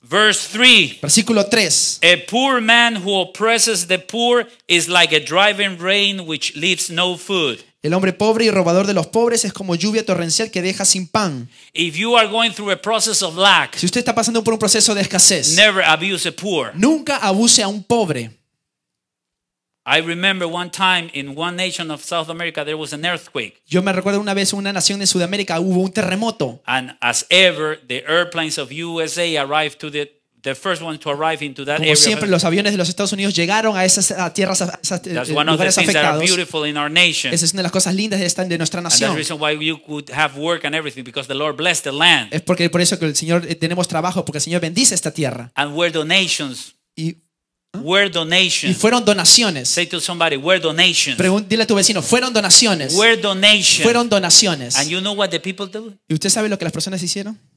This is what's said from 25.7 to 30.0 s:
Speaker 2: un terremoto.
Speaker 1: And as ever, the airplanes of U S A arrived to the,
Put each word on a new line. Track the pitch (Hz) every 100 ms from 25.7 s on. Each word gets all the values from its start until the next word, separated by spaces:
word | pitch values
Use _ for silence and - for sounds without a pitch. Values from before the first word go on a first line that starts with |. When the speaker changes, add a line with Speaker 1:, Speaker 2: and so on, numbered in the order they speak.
| 180
Speaker 2:
un | 190
terremoto. | - 185 190 226 220 131 120 -
Speaker 1:
And | 131 127 -
as | 120 117 -
ever, | 180 185 156 156 156 123
the | 127 147
airplanes | 165 175 165 156 156
of | 127
U | 147 170 165
S | 160 170
A | 170 156
arrived | 139 151 151 -
to | 151
the, | 147